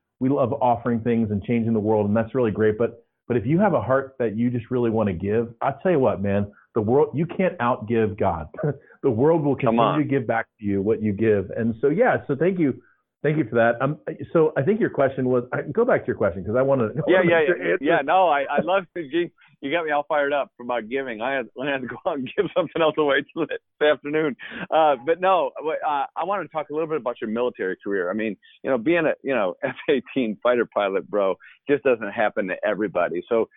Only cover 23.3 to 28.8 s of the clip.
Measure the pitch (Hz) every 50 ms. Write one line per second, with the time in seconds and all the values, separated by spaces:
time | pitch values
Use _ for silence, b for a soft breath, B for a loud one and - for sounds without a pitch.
23.3 | - 170 156 - - - - _ _ - 147 151 147 - - 147 147 156 160 151
24.3 | 117 B B B 131 113 180 - - 156 156 151 139 120 123 151 165 175 180 190
25.3 | 190 170 143 127 - - 139 156 151 - - 156 147 139 131 - _ - 160 180
26.3 | 202 196 165 147 - 156 143 - 147 156 160 151 160 147 110 123 120 - 120 110
27.3 | 107 117 123 123 - - 104 92 92 - - 101 98 95 87 87 101 107 110 110
28.3 | 95 b b b b b - 131 135 120